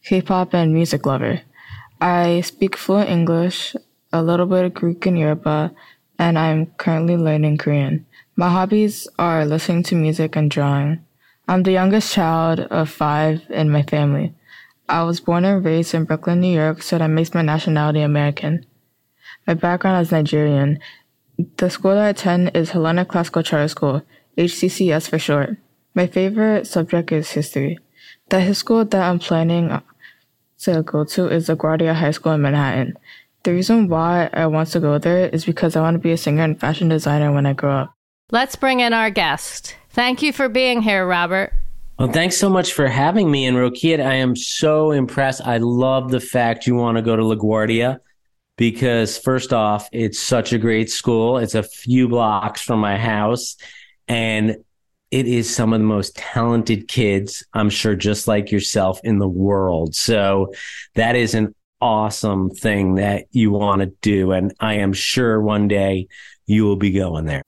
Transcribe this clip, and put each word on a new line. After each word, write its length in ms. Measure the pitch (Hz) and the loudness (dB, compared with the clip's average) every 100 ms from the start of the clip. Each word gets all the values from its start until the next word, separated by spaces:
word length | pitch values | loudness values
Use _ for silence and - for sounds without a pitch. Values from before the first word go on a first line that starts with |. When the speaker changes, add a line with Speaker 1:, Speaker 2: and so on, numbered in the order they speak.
Speaker 1:
K-pop 520 | - 185 - 185 180 175 | 0 -2 0 -2 0 2
and 180 | 165 | 2
music 320 | 160 165 147 143 | 2 0 -2 -2
lover. 340 | 135 123 - - - - - - _ | -2 -2 -4 -8 -20 -20 -20 -20 _
I 400 | 180 175 175 170 | 0 2 2 0
speak 340 | 175 - 196 - | -2 -2 -2 -2
fluent 360 | - 196 208 | 0 0 2
English, 640 | 170 170 165 175 - - - _ _ _ | 2 2 2 0 -4 -10 -12 _ _ _
a 120 | 165 | -2
little 240 | 165 175 180 | 0 0 2
bit 180 | 185 180 | 2 0
of 80 | |
Greek 320 | 180 170 175 - | -2 -4 -2 0
and 140 | 175 | 2
Yoruba, 520 | 151 156 151 151 165 - - _ _ - | 0 0 0 0 -2 -6 -20 _ _ -2
and 220 | 170 160 | 0 2
I'm 260 | 160 156 165 - | 2 0 -2 -4
currently 380 | - 160 165 175 | -2 0 0 2
learning 440 | 160 151 151 151 | 2 2 2 0
Korean. 480 | - 147 139 156 - - _ - | 0 0 0 -4 -6 -20 _ -2
My 140 | 175 | 2
hobbies 580 | 180 185 214 214 208 - - | 2 2 2 2 -2 -12 -2
are 260 | 170 160 151 | 0 0 0
listening 380 | 156 - 170 | -2 0 -2
to 120 | 175 175 | 0 0
music 400 | 156 160 156 151 | 0 0 -2 0
and 140 | 151 | 0
drawing. 560 | 147 143 143 143 160 _ _ _ _ - | 0 0 0 0 -4 _ _ _ _ -2
I'm 140 | 185 | 0
the 120 | 185 | 2
youngest 380 | 185 185 214 214 | 2 4 2 0
child 500 | - 165 165 165 165 | 0 0 2 0 0
of 280 | - - 160 | -2 -2 -4
five 540 | - 151 147 156 160 - | -2 0 2 0 -2 -4
in 180 | - 156 | -2 2
my 140 | 147 | 2
family. 500 | 143 151 147 143 165 - _ - - _ - | 0 0 0 0 -4 -8 _ -20 -20 _ -4
I 140 | 165 | -2
was 160 | 165 170 | 0 -2
born 260 | - 170 185 | 0 0 2
and 180 | 196 | 2
raised 300 | 180 160 165 | 2 0 0
in 120 | 165 160 | -2 -2
Brooklyn, 360 | 156 175 175 | -2 0 0
New 140 | 180 165 | 2 2
York, 260 | 156 156 | 0 -2
so 160 | - 170 | -4 0
that 80 | 160 | 2
makes 300 | 156 165 175 | 0 0 0
my 80 | |
nationality 580 | 156 156 170 156 151 151 | 0 0 0 0 2 0
American. 640 | 151 147 147 143 151 170 - _ _ _ _ _ - - - | 2 2 0 -2 -4 -4 -6 _ _ _ _ _ -20 -10 -4
My 80 | |
background 480 | 165 175 175 190 185 | -2 0 0 0 0
is 100 | 165 | 2
Nigerian. 680 | 160 151 151 151 139 139 147 - - _ _ _ - 170 - | 0 2 0 2 2 0 -2 -6 -20 _ _ _ -8 -8 -2
The 120 | 180 | -4
school 240 | - 190 | 0 2
that 100 | 202 | 2
I 60 | 208 | 2
attend 420 | 202 185 180 180 170 | 0 0 2 2 0
is 160 | 160 | 0
Helena 340 | 180 160 175 180 | 0 0 0 0
Classical 380 | 180 170 170 | -2 -2 -2
Charter 240 | 160 156 151 | 0 0 -2
School, 340 | - 147 143 - _ _ - | -2 -2 -2 -6 _ _ -2
H 180 | 170 170 | -2 0
C 120 | 180 | -2
C 240 | - 185 | 0 0
S 160 | 156 - | 0 -2
for 100 | 160 | -4
short. 380 | - 147 139 214 _ _ _ | 0 0 0 -6 _ _ _
My 140 | - 180 | -2 0
favorite 600 | 185 190 220 220 214 - | 0 0 2 2 2 0
subject 420 | 180 165 170 165 | -2 0 -2 0
is 180 | 156 156 | -2 -2
history. 460 | 147 147 139 139 165 _ _ - - _ | -4 -4 -2 -4 -6 _ _ -20 -20 _
The 140 | 190 | 0
high 100 | 185 | 2
school 320 | 196 - 226 | 0 0 0
that 180 | 220 196 | 2 2
I'm 160 | 180 175 | 2 0
planning 640 | - 165 165 170 170 175 _ _ - _ _ _ _ _ | 0 0 2 2 0 -4 _ _ -20 _ _ _ _ _
to 240 | - 165 | -2 0
go 220 | 156 151 147 | 0 -2 -2
to 220 | - 180 | -2 0
is 180 | 165 165 | 0 0
LaGuardia 460 | 160 156 160 160 | -2 0 0 0
High 180 | 160 151 | 0 0
School 220 | 156 160 | 0 0
in 80 | 156 | 0
Manhattan. 560 | 143 147 135 117 127 - - - _ _ | 2 2 0 0 -4 -8 -18 -20 _ _
The 100 | - | -2
reason 340 | 175 190 233 196 | 0 2 2 4
why 420 | 160 165 175 165 | 2 2 0 0
I 140 | - 165 | 0 0
want 240 | 156 160 | 0 0
to 100 | 165 | 0
go 160 | 147 147 | 0 0
there 320 | 175 180 185 | 2 2 0
is 160 | 160 165 | -2 -2
because 320 | 156 165 160 | 0 0 2
I 40 | |
want 140 | 160 170 | 0 0
to 40 | |
be 120 | 170 | 0
a 60 | 165 | -2
singer 260 | - 147 | 0 0
and 160 | 160 156 | 0 0
fashion 300 | 127 156 170 | -2 0 0
designer 420 | 160 147 147 147 | 2 0 0 2
when 140 | 143 139 | 2 0
I 80 | |
grow 300 | 135 143 139 | 0 0 -2
up. 100 | 131 _ _ _ _ | -4 _ _ _ _
Speaker 2:
Let's 280 | 233 262 - | -2 -2 -2
bring 240 | 269 254 | -2 2
in 100 | 240 | 2
our 180 | 226 220 | 2 0
guest. 680 | 196 165 143 - - - - _ | 0 -2 -2 -8 -14 -16 -20 _
Thank 300 | - 247 247 | -2 -2 0
you 120 | 302 | -2
for 160 | 269 262 | 0 -2
being 320 | 233 254 240 | 2 0 2
here, 260 | 220 196 185 | 0 0 0
Robert. 460 | 175 175 190 196 - - - - - | 0 0 -2 0 0 0 -6 -14 -4
Speaker 3:
Well, 140 | 123 | -2
thanks 240 | 151 180 180 | 0 0 0
so 140 | 202 | 2
much 240 | 185 175 | 2 0
for 160 | - 135 | 0 0
having 420 | 127 147 208 175 | 2 2 2 2
me. 140 | 143 131 | 2 2
And 100 | 127 | 2
Rokiat, 500 | 123 123 165 160 131 | 0 0 0 2 2
I 100 | 131 | 0
am 200 | 127 123 | 0 -2
so 560 | - - 151 151 156 | -4 -2 2 2 2
impressed. 560 | 147 127 - 135 131 - | 2 0 0 -2 -2 -2
I 120 | 117 | 0
love 520 | 120 120 127 131 127 | 0 2 2 0 0
the 80 | 127 | -4
fact 480 | - 127 120 117 - | -2 0 0 0 0
you 80 | 120 | 0
want 220 | 120 113 | 2 0
to 40 | |
go 140 | 110 113 | 0 0
to 80 | |
LaGuardia 760 | 110 107 107 110 110 113 123 131 _ _ _ _ _ - | 0 0 0 0 0 0 0 -4 _ _ _ _ _ -2
because, 600 | 117 113 127 117 107 - | -2 0 0 0 -2 -2
first 360 | - 131 127 | -2 -2 0
off, 340 | 120 107 104 - | 0 0 -2 -4
it's 260 | 120 110 - | -4 -4 -4
such 320 | - 123 - | -2 0 0
a 60 | 117 | 0
great 320 | 113 110 113 | 2 0 -2
school. 480 | - - 113 113 127 | -4 0 2 2 0
It's 180 | 113 110 | 0 -2
a 80 | |
few 460 | 104 - 123 127 123 | -4 -10 0 2 2
blocks 520 | 120 110 104 107 - | 2 2 0 -4 -8
from 180 | - 113 | -4 0
my 180 | 104 101 | 0 0
house, 580 | 117 104 104 123 - - - - - _ - | 0 0 0 -2 -6 -14 -20 -20 -20 _ -6
and 500 | 117 113 107 107 107 _ _ _ _ _ | -2 0 0 0 -2 _ _ _ _ _
it 160 | 127 120 | -2 0
is 280 | 120 113 | -2 -2
some 200 | - 113 | -2 0
of 60 | 113 | 2
the 60 | 107 | 2
most 300 | 104 95 - | 0 -4 -10
talented 720 | - - 117 117 113 107 - | -6 -2 0 0 0 -4 -2
kids, 560 | - 107 98 101 - - 110 | 0 2 0 -2 -12 -8 -2
I'm 160 | 104 | 0
sure, 240 | - 110 98 | 0 -2 0
just 320 | 101 104 - | 0 -2 0
like 240 | 104 101 | -2 0
yourself, 500 | 101 - 107 95 92 | -2 0 0 0 -2
in 140 | 117 101 | -2 0
the 100 | 98 | 0
world. 680 | 90 98 98 95 82 82 - | 0 0 2 0 0 -2 -2
So 580 | - 110 98 98 92 - - - - | 0 2 2 2 -2 -6 -16 -16 -6
that 220 | - 113 123 | -2 2 2
is 180 | 113 | 2
an 220 | 113 107 - _ _ | 0 -2 -4 _ _
awesome 720 | 120 107 107 - 110 98 95 | 0 0 -2 -2 -2 0 -2
thing 440 | - 113 101 95 95 | -2 -2 0 2 0
that 300 | 101 101 - | 0 -2 -2
you 180 | 120 107 | 0 2
want 320 | 101 104 98 | 2 0 0
to 60 | 98 - | -2 -2
do. 300 | 107 101 95 | 0 2 2
And 220 | 92 95 - | 0 -2 -4
I 160 | 110 104 | -4 0
am 180 | 98 | -2
sure 480 | 95 - - 120 110 | -2 -2 0 2 2
one 260 | 104 104 104 | 0 0 0
day 400 | 101 98 95 92 - - - - | 2 0 -2 -6 -18 -20 -14 0
you 200 | 107 104 | 2 2
will 100 | 101 | 2
be 160 | 101 | 0
going 340 | 95 92 80 78 | 0 -2 -4 -4
there. 160 | 69 | -6